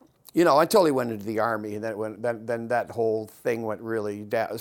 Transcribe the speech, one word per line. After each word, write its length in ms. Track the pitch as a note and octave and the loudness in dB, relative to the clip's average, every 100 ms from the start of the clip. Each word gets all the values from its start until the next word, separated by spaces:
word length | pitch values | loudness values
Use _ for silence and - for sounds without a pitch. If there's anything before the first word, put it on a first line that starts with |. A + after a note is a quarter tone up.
| _ _ - | _ _ -6
You 100 | - | 4
know, 160 | F3 C#3 | 6 6
until 240 | E3+ A3 | 6 6
he 80 | E3+ | 6
went 220 | C3 A#2+ | 4 0
into 100 | A2 | -4
the 160 | G2+ G#2+ | -4 0
Army, 360 | A2 A2 G#2+ G#2 | 0 0 -4 -6
and 60 | |
then 100 | A2+ | -6
it 60 | G#2 | -6
went, 240 | A2 G2+ | -8 -4
then, 240 | A#2 A#2 A2+ | -6 -6 -6
then 220 | A#2 A#2 | -6 -2
that 240 | A#2 G#2 | -2 -2
whole 360 | A2+ A2+ A2 A2 | 0 0 0 -4
thing 360 | - - A#2 | -6 -4 -2
went 160 | A2 G2+ | -4 -6
really 440 | A2+ A2+ G#2 G#2 | -4 -4 -2 -6
da-, 340 | G#2 A#2 A2 A2+ | -2 -2 -2 -6